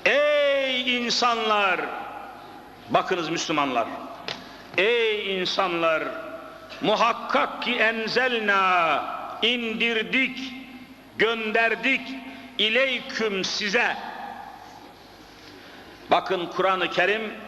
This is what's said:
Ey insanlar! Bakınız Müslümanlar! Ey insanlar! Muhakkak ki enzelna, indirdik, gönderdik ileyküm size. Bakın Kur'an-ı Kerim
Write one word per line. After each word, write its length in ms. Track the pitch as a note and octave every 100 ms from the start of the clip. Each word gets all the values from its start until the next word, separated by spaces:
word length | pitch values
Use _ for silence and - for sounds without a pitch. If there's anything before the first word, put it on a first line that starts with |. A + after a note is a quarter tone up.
Ey 920 | F#3 C4 D4 D4 C#4+ C#4 C4+ B3+ B3 B3
insanlar! 840 | A#3+ - A#3+ A3+ A3 G#3 G3 E3+ D3 - - - - - - - - - -
Bakınız 380 | D#3 F#3+ F#3 D#3
Müslümanlar! 600 | E3 - D#3 C#3 B2 G#2+ - - - - - - - - -
Ey 640 | G3+ A#3+ A3+ G#3 G3 F#3+
insanlar! 640 | F3+ - F#3+ E3+ E3 D#3 C#3+ - - - - - - -
Muhakkak 840 | F3 G#3 A3+ A3+ - C4 - -
ki 120 | A3
enzelna, 1300 | A#3+ A3 A3+ A3 A#3+ B3+ A#3 G#3 G3 F#3 F3+ E3 C#3 - - - -
indirdik, 960 | A3 B3 A3+ G#3+ A#3 A3 F#3 A#3 B3+ - - - - - - - - -
gönderdik 840 | G#3+ A#3 A3 A3 A3+ A3 A#3+ B3+ B3+ - - - - -
ileyküm 840 | G#3+ A3+ C4+ B3 - - A3 G3
size. 520 | F#3 - G3+ A3+ G#3 D3 - - - - - - - - - - - - - - - - - - - - -
Bakın 360 | E3+ - F#3 E3
Kur'an-ı 440 | - F#3 F#3 E3+
Kerim 440 | E3+ F3+ G#3+ G#3+ -